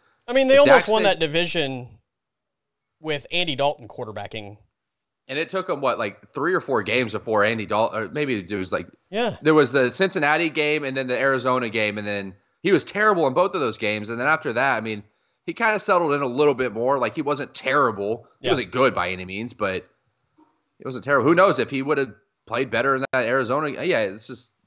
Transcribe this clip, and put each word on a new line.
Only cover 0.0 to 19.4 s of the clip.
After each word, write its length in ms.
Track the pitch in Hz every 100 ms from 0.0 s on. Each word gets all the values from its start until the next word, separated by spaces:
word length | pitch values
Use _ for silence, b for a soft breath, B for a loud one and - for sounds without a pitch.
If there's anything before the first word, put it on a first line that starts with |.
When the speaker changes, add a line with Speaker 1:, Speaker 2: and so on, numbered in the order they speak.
| _ _ -
Speaker 1:
I 60 |
mean, 160 | 262 262
they 60 |
Speaker 2:
If 80 | 269
Speaker 1:
almost 240 | 285 262 -
Speaker 2:
Dak 60 |
Speaker 1:
won 80 | 220
Speaker 2:
stay- 80 | 202
Speaker 1:
that 100 | 170
division 680 | 160 165 170 170 139 127 120 - _ _ _ _ _ _ _ _ _ _
with 260 | 156 143 -
Andy 240 | 175 175 131
Dalton 340 | 139 - 110
quarterbacking. 680 | - 110 104 101 113 101 104 _ _ _ _ _ _ -
Speaker 2:
And 120 | 139
it 100 | 160
took 200 | 185 170
him, 120 | 131
what, 180 | 131 104
like, 340 | 107 - -
three 200 | 131 160
or 80 | 180
four 220 | - 120
games 280 | 95 120 117
before 320 | 104 120 107
Andy 220 | 104 113 95
Dalton, 360 | 107 117 107
or 80 | 101
maybe 300 | 139 143 110
it 160 | 87 101
was, 160 | 92
like, 160 | 92 85 - _
Speaker 1:
Yeah. 260 | 202 240 -
Speaker 2:
there 120 | 151
was 200 | 156 131
the 180 | 135 123
Cincinnati 580 | 120 190 180 147 156 165
game 360 | 151 151 151 139
and 100 | 135
then 120 | 131
the 120 | 120
Arizona 500 | 135 131 127 127 120
game, 280 | 110 104 104
and 100 | 104
then 260 | 101 98 92 _ _
he 100 | 185
was 140 | 175 -
terrible 420 | 202 214 185 139
in 60 |
both 200 | 135 190
of 60 | 190
those 180 | 127 104
games. 320 | 104 107 104
And 100 | 117
then 80 | 135
after 260 | 156 143
that, 240 | 113 139 113
I 40 |
mean, 220 | 110 104 - _ _ _ -
he 80 |
kinda 260 | 170 226 208
settled 340 | - 180 160
in 80 | 143
a 60 | 135
little 260 | 123 147
bit 180 | 127 127
more. 240 | 107 123 139
Like, 160 | 117
he 80 | 160
wasn't 320 | 143 143 175
terrible. 760 | - - 147 127 101 101 120 - _
He 80 | 120
Speaker 1:
Yeah. 40 |
Speaker 2:
wasn't 180 | 123 95
good 240 | 127 131 92
by 140 | 90
any 160 | 92 92
means, 280 | 98